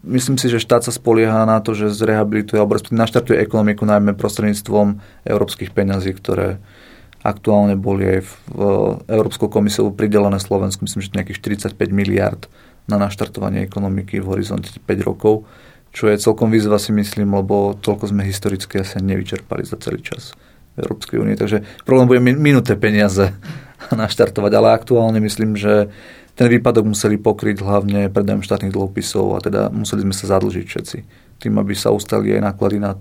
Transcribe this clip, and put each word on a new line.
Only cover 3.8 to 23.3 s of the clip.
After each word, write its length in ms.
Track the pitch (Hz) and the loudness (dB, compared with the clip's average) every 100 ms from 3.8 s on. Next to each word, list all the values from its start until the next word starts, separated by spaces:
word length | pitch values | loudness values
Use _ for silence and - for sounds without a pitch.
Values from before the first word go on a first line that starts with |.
| 107 | 2
najmä 300 | 104 101 98 | 4 2 0
prostredníctvom 840 | 107 104 107 104 - 104 104 101 - - - | -4 0 -2 -2 0 2 2 -2 -12 -14 -4
európskych 480 | 107 101 - 95 - | -2 -2 -4 -6 -2
peňazí, 400 | 98 98 95 95 | 0 -2 -4 -6
ktoré 420 | - 95 95 98 - - - - - _ | -4 -2 -2 -6 -14 -20 -20 -20 -20 _
aktuálne 540 | - 104 - 104 104 98 | -6 -2 2 2 2 0
boli 320 | 98 98 95 | -2 0 0
aj 120 | 92 | -2
v, 80 | 95 | -4
e, 20 | - - - 101 98 104 104 - | -18 -14 -2 0 2 0 -4 -2
Európskou 400 | 110 107 - 107 | 0 0 -2 -2
komisiou 400 | - 104 101 104 | 0 0 0 -2
pridelené 480 | 98 110 104 101 98 | 0 0 2 2 0
Slovensku, 480 | - 101 98 98 101 | -2 -2 -2 -4 -6
myslím, 160 | - | -8
že 80 | 98 | -6
nejakých 260 | 101 95 98 | -8 -8 -8
štyridsaťpäť 460 | - 101 101 101 98 | -6 -4 -6 -4 -2
miliárd 500 | 98 98 98 98 104 - - - _ - | 0 0 0 0 -4 -14 -20 -20 _ -4
na 80 | 104 | -2
naštartovanie 680 | 101 - 104 - 101 98 98 | -2 -4 -8 -4 -4 -4 -4
ekonomiky 560 | 101 98 95 98 98 | -4 -4 -4 -4 -6
v 80 | 95 | -4
horizonte 400 | 98 104 - - - | -4 -4 -6 -8 -14
päť 240 | - 98 | -4 -2
rokov, 400 | - - 107 107 - - - - _ | -2 0 2 2 -2 -20 -20 -20 _
čo 160 | - 110 | -2 0
je 80 | 104 | 2
celkom 320 | 113 107 113 | 2 2 2
výzva, 260 | 113 104 104 | 4 4 0
si 140 | 104 | 2
myslím, 420 | 104 101 - 101 98 | -2 -2 -2 0 0
lebo 400 | 98 104 101 101 | 0 0 0 -2
toľko 380 | - 101 104 | -2 -2 -2
sme 100 | 101 | -2
historicky 560 | 98 98 104 98 - 98 | -2 -2 -4 -4 -4 -6
asi 220 | 95 101 | -4 -4
nevyčerpali 640 | 95 95 98 98 - - - | -2 -2 -4 -10 -8 -8 -8
za 100 | - | -8
celý 300 | - - - | -8 -8 -8
čas 320 | - - - _ _ - - | -12 -14 -20 _ _ -18 -10
Európskej 420 | - - - - | -6 -8 -4 -2
únie. 160 | 107 104 | -2 -2
Takže 300 | 107 107 104 - | 0 -2 -4 -12
problém 240 | - 131 123 | 2 4 6
bude 140 | 123 | 6
min-, 160 | 123 139 | 4 4
minuté 400 | 147 135 - 98 | 4 4 4 0
peniaze 540 | 107 104 101 95 95 | 2 4 2 4 2